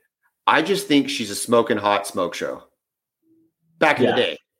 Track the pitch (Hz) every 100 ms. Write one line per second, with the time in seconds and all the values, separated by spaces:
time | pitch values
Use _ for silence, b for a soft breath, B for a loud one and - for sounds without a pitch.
0 | _ _ _ _ - 131 160 190 - 143
1 | 131 - 104 101 - 117 113 107 104 101
2 | - 101 87 - 71 - - _ _ _
3 | _ _ _ _ _ _ _ _ 160 139
4 | 120 120 98 76 _